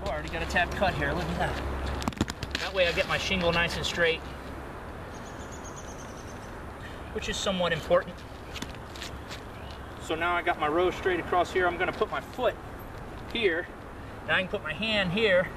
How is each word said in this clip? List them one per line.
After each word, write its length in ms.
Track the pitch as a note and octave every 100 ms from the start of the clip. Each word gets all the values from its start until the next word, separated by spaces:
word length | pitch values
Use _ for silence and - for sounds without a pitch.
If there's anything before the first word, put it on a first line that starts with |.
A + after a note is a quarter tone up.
oh, 60 | -
I 40 |
already 160 | D#3 D#3
got 100 | E3
a 60 | E3
tab 240 | F#3 E3+
cut 220 | - F#3+
here, 180 | C#3+ C#3+
look 100 | D#3+
at 160 | E3+ F3
that. 240 | D#3 - - - - - - - - - - -
That 120 | F#3
way 160 | F#3+ F3
I 40 |
get 140 | E3+ F#3
my 100 | D3+
shingle 340 | - F#3+ E3+
nice 240 | E3+ E3+ E3+
and 80 |
straight, 360 | C#3 - E3 E3 - - - - - - - - - - - - - - - - - - - - - - - - - - - - -
which 160 | G#3+ -
is 80 | G3+
somewhat 380 | G#3 F#3 F3
important. 420 | D#3+ - F3 F3+ - - - - - - - - - - - - - - - - - - -
So 120 | -
now 200 | D#3+ F3
I 60 | F3
got 180 | E3+ E3
my 100 | D3+
row 220 | E3 F3+
straight 300 | - - F3+
across 320 | - F3+ F3
here. 140 | F#3+ F3+
I'm 100 | F3
gonna 160 | F3
put 180 | - G#3+
my 120 | C#3+
foot 320 | - - A#3+ - - - - - - - -
here. 360 | A#3 G#3 E3 F3 - - - - - -
Now 100 | E3
I 40 |
can 80 | F#3
put 140 | -
my 100 | D3+
hand 400 | D3+ A3 G#3+ F#3
here 340 | G3 A3 F3+ F3